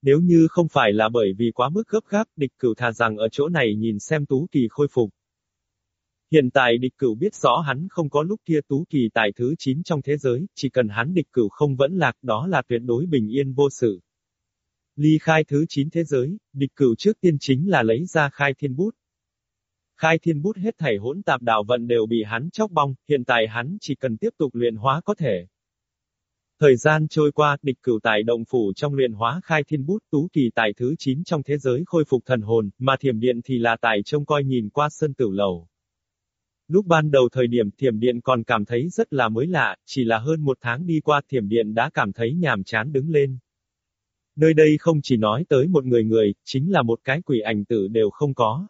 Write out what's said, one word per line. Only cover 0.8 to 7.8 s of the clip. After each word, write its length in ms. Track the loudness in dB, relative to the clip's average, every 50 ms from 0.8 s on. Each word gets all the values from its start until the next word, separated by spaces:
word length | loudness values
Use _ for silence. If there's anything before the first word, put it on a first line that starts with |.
| 2 2 2
là 160 | 2 0 2
bởi 240 | 2 2 2 2 0
vì 140 | 0 -2 -2 0
quá 140 | 0 -2 -2
mức 140 | 0 -4 -4
gấp 140 | _ -4 -4 -4 _
gáp, 180 | -2 -2 -2 _ _
Địch 160 | -6 -6 -6 _ _
Cửu 160 | -2 -2 -2
thà 160 | 0 -2 -4
rằng 260 | -2 0 -2 -2 0
ở 120 | -2 -2 -2
chỗ 180 | 0 -2 -2 0
này 260 | 0 0 0 0 0
nhìn 220 | 0 -2 -2 -4 -4
xem 260 | -4 -2 -2 -2 0
Tú 220 | 0 -2 -2 -2 0
Kỳ 160 | 0 0 0 0
khôi 180 | 0 -2 -2 0
phục. 180 | _ 0 0 0 _ _ _ _ _ _ _ _ _ _ _ _ _ _ _ _ _ _ _ _ _ _ _ _ 4
Hiện 160 | 4 4 4
tại 280 | 2 0 2 2 2
Địch 160 | 0 0 -6 _
Cửu 180 | _ -2 -2 -2
biết 200 | -2 -4 -6 -4
rõ 220 | 0 0 2 2 2 0
hắn 200 | -4 -6 -6